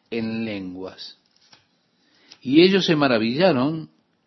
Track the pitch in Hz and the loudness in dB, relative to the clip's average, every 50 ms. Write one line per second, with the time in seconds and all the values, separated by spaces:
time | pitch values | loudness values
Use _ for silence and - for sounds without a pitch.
0 | _ - 117 117 113 113 110 113 113 110 104 98 92 90 90 92 92 90 - - | _ -10 -8 -6 -6 -6 -6 -6 -6 -8 -8 -10 -10 -12 -12 -12 -14 -14 -16 -16
1 | - - - _ _ _ _ _ _ _ - _ _ _ _ _ _ _ _ _ | -20 -20 -20 _ _ _ _ _ _ _ -20 _ _ _ _ _ _ _ _ _
2 | _ _ _ _ _ _ - _ - 123 139 160 180 190 196 190 - 185 165 147 | _ _ _ _ _ _ -20 _ -4 2 4 6 6 6 4 2 2 0 0 2
3 | 143 131 120 110 110 113 123 151 190 185 151 123 131 151 165 160 151 - _ _ | 2 2 2 0 0 -2 -2 2 2 2 2 2 0 -2 -4 -6 -10 -14 _ _
4 | _ _ _ _ _ | _ _ _ _ _